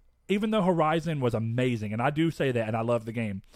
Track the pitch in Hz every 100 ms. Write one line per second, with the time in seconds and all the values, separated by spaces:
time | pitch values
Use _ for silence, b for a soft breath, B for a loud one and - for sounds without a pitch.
0 | _ _ - 202 220 220 180 165 156 165
1 | 156 151 123 117 113 117 127 117 104 110
2 | 127 147 165 - 143 120 110 113 117 120
3 | 110 113 110 98 -